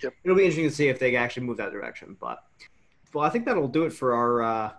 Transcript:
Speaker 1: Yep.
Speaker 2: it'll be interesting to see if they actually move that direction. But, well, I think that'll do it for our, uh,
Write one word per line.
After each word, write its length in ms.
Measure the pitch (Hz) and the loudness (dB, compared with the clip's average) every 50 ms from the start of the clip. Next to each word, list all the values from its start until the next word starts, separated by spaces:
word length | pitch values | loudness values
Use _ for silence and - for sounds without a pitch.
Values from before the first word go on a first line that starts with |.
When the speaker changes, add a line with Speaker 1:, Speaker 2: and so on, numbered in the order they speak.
Speaker 1:
Yep. 120 | - 127 - _ | -8 -8 -8 _
Speaker 2:
it'll 140 | - 180 185 | 0 2 4
be 80 | 190 196 | 4 4
interesting 240 | 180 151 160 160 151 | 4 2 2 0 0
to 60 | 143 | 0
see 140 | - 147 135 | 2 2 2
if 100 | 127 - | 2 2
they 160 | 131 123 123 | 0 2 2
actually 280 | 120 120 120 - 123 123 | 2 0 -2 -4 -6 -6
move 100 | 120 117 | -6 -6
that 160 | 104 104 98 | -6 -6 -8
direction. 440 | - 101 - - - - - - - - | -8 -8 -10 -10 -12 -14 -18 -18 -16 -12
But, 240 | - 60 58 - - _ _ - - - _ _ _ _ _ _ _ _ | -10 -10 -10 -10 -14 _ _ -20 -20 -20 _ _ _ _ _ _ _ _
well, 120 | - 147 151 | -2 0 0
I 60 | 156 | 0
think 160 | - 240 233 | 0 0 0
that'll 200 | 277 233 180 143 127 | 0 0 0 0 0
do 160 | 117 156 165 | 2 0 0
it 80 | 151 | 0
for 220 | - - 131 127 120 | -2 -2 0 2 2
our, 280 | 117 120 120 120 120 | 2 2 2 2 2
uh, 280 | 113 113 113 113 110 107 - | 0 0 0 -2 -4 -6 -8